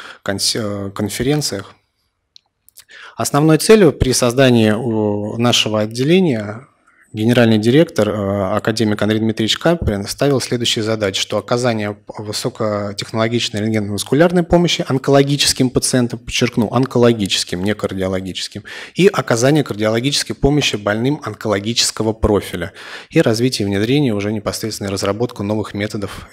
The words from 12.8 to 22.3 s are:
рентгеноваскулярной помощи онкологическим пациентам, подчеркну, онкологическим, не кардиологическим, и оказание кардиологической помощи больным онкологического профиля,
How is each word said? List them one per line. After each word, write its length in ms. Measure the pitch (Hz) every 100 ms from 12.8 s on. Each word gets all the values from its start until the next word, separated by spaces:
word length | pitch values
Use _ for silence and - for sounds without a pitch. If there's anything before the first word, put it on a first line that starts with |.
| 101 98 - 113 113 117 - 104
рентгеноваскулярной 840 | 110 110 101 101 - 135 175 180
помощи 420 | 165 175 170 - -
онкологическим 840 | 131 - 139 139 143 - - 127
пациентам, 480 | 135 - 127 117 113
подчеркну, 520 | - - 117 120 104
онкологическим, 920 | 120 131 123 120 110 95 - - 90
не 100 | 98
кардиологическим, 880 | 104 101 95 92 92 95 - - 101 - - -
и 140 | - 196
оказание 560 | - - 113 131 151
кардиологической 720 | 120 104 107 113 135 - - -
помощи 400 | 139 147 - 104
больным 440 | 101 110 131 151
онкологического 880 | 110 104 110 101 107 120 - - 110
профиля, 600 | 107 107